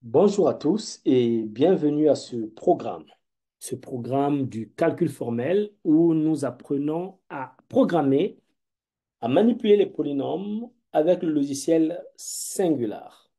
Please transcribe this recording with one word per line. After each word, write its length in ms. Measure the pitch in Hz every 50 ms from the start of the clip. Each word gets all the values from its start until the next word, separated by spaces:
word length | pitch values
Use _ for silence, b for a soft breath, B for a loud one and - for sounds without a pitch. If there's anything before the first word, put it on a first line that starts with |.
| -
Bonjour 460 | 117 110 143 185 208 - - 175 143
à 60 | 117
tous 440 | - - 147 175 214 - - - - _
et 380 | - 135 127 120 117 117 117 110
bienvenue 680 | 107 107 110 139 170 190 165 151 147 147 147 151 151
à 60 | 131
ce 200 | - - - -
programme, 720 | 120 110 107 - - - - 180 - - 117 95 82 - _ _ _ _ _ _ _ _ _ _ _
ce 160 | - - -
programme 720 | 123 - - 131 127 117 117 127 139 139 143 147 143 135 117
du 240 | - 110 110 104
calcul 380 | _ - 165 165 - - 175 160
formel 640 | - - - 120 117 117 120 143 180 202 208 208 _ _ _
où 320 | - 151 156 170 170 160
nous 280 | 160 151 156 160 147 131
apprenons 760 | 127 120 - - - 147 139 143 147 156 165 180 190 185 _ _ _
à 260 | 180 143 131 131 _ _ _ _
programmer, 720 | - 240 269 - 165 170 147 139 135 139 170 220 - _ _ _ _ _ _ _ _ _ _ _ _ _ _ _ _ _
à 80 | - 117
manipuler 500 | 127 165 208 233 247 - - 214 208 208
les 80 | 190
polynômes 880 | - - - 151 147 143 139 131 127 147 170 196 208 214 220 233 240 _ _ _ _
avec 300 | - 147 156 165 180 175
le 100 | - 165
logiciel 720 | 156 147 139 143 139 135 - - 165 160 160 156 - - - - _
Singular. 1160 | _ - - - - - - - - 196 175 156 131 117 107 98 82 - - - _ _ _ _